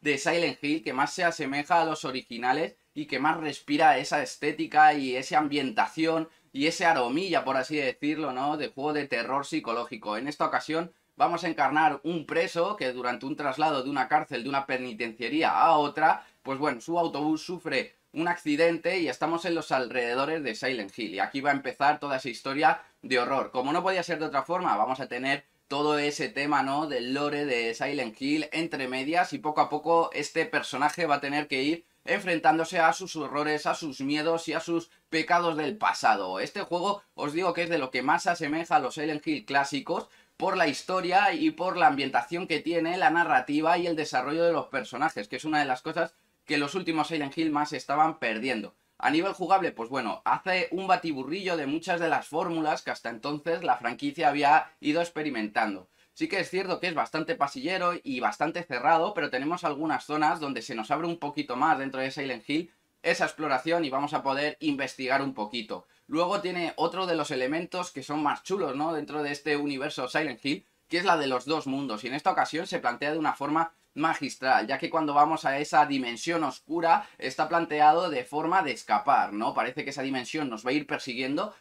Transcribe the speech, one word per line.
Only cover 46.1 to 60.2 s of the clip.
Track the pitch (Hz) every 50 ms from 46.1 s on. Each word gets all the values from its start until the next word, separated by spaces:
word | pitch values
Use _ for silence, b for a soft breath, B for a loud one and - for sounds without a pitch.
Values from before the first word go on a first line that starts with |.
| - _ _ _ _ _ _
que | - 151 147
los | 143 139 180
últimos | 185 170 165 160 156 151
Silent | - 165 151 143 139 -
Hill | 165 160 156
más | 147 147 151 - 147
estaban | 127 - - 139 156 156 160 156 -
perdiendo. | 127 117 110 110 123 131 120 107 92 - - _ _ _ _ -
A | - 131
nivel | 147 160 185 196 185
jugable, | 185 180 160 190 190 170 147
pues | - 117 113 117
bueno, | 135 131 117 101 - - -
hace | 113 135 - - 190 185 180 170 -
un | 165 185 196
batiburrillo | 185 180 175 170 165 143 131 127 135 175 202 180 185 170
de | 160 139
muchas | 139 151 170 - 185 175 170
de | 170 160
las | 139 127 -
fórmulas | - 147 170 185 170 165 160 156 151 - - -
que | 127
hasta | 120 - - 117
entonces | 117 107 131 143 151 147 - 170 - 185 170
la | 139 127
franquicia | - 117 117 120 113 139 143 139 165 156
había | 147 139 147 143 143 156 147 - - - _
ido | - 147 147 170
experimentando. | 170 170 - 156 151 147 123 110 104 104 - 120 113 104 98 95 92 b b b b b _
Sí | - 160 160
que | 196 185
es | 165 -
cierto | 180 185 190 185 170 -
que | 175
es | 185 160
bastante | 135 113 - - 160 160 170 -
pasillero | - 143 131 - 131 131 175 190 180 180 175 175 -
y | - 139 127 123
bastante | 113 104 - - 147 165 160 175 170
cerrado, | - 131 120 135 156 165 160 170 202 -
pero | 165 147 127
tenemos | 127 127 139 156 170 - 170
algunas | 151 143 139 160 156 135 120 -
zonas | - 151 151